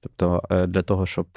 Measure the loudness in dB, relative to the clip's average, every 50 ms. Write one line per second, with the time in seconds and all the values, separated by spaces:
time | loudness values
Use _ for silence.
0 | -16 -18 _ _ 0 0 0 0 0 0 2 2 2 2 0 -2 0 0 0 0
1 | 0 -2 -2 -4 -6 -6 _